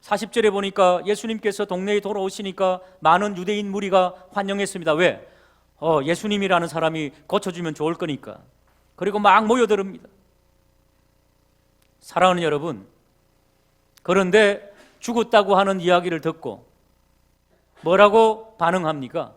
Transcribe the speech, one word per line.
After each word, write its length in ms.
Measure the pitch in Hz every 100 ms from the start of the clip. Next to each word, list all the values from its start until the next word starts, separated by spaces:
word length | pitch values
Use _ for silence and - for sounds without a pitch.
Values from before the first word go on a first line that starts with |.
사십 300 | - 208 208
절에 200 | 240 214
보니까 500 | 196 196 190 185 180 170
예수님께서 600 | 208 233 220 208 196 202
동네에 340 | 180 196 208
돌아오시니까 800 | 196 208 196 - 196 185 190 180 - -
많은 380 | 151 175 208 185
유대인 340 | 180 208 202
무리가 420 | 196 202 185 180 180 -
환영했습니다. 640 | - 196 202 196 190 160
왜? 340 | 156 180 98 - _ _ _ _ _
어, 220 | 156 156
예수님이라는 640 | 135 170 214 208 196 180 165
사람이 440 | 156 160 160 147 - _
고쳐주면 480 | 202 202 170 170
좋을 220 | 147 151 170
거니까. 440 | 175 139 - 101 _ _ _ _ _ -
그리고 220 | 180 208
막 280 | 208 190 220
모여들습니다. 600 | 240 226 208 196 180 - _ _ _ _ _ _ _ _ _ _ _ _ _ _ _ _ _ _ _
사랑하는 440 | - - 185 180
여러분, 440 | 165 147 165 120 95 _ _ _ _ _ _ _ _ _ _ _
그런데 680 | - 185 185 202 202 202 - - - _
죽었다고 560 | - 240 226 220 202 190
하는 260 | 196 190
이야기를 400 | 170 180 175 165
듣고 460 | 156 160 127 101 _ _ _ _ _ _ _ _ _ _ _ _
뭐라고 720 | 156 185 208 214 220 220 - _
반응합니까? 760 | 165 185 160 151 127 165 123